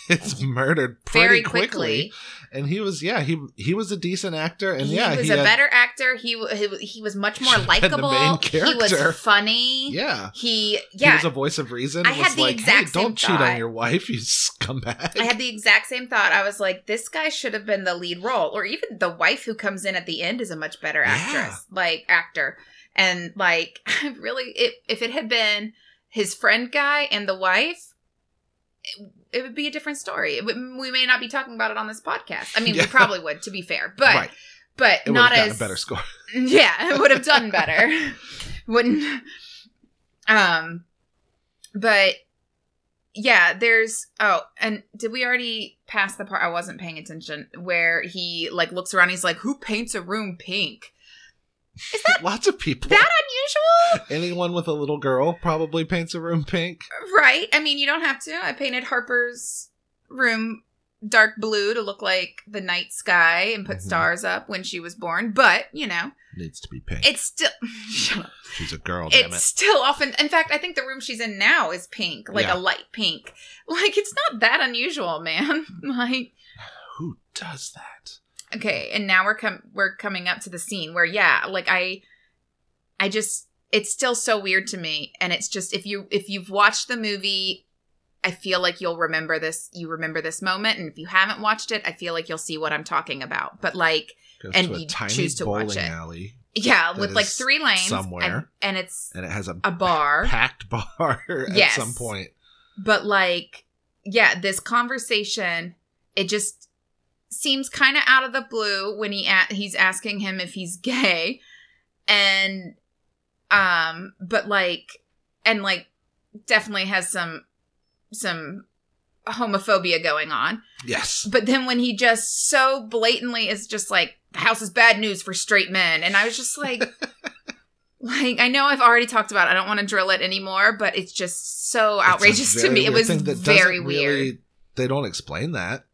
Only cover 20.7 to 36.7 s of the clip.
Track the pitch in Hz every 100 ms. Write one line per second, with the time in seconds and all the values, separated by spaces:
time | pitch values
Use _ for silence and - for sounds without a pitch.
20.7 | - 151 151 123 - 202 294 - - -
21.7 | 185 175 160 - 170 170 - 139 - -
22.7 | - _ - 190 175 175 202 180 170 165
23.7 | - - - 294 247 220 262 254 - 240
24.7 | - - 220 233 269 226 233 214 208 214
25.7 | - _ _ _ 220 190 - 202 226 247
26.7 | 294 285 294 294 208 196 190 185 190 302
27.7 | 349 - - _ _ _ _ _ _ _
28.7 | _ - - 202 _ _ - 262 269 294
29.7 | 302 302 285 - - - 117 208 240 254
30.7 | 254 262 254 254 247 233 269 262 226 220
31.7 | 214 214 220 - - - - - - 233
32.7 | 214 - 262 233 185 160 151 - 190 175
33.7 | 165 73 - 262 185 - - - - _
34.7 | - 240 190 - 240 240 233 214 214 214
35.7 | 185 - - - - - 226 254 330 233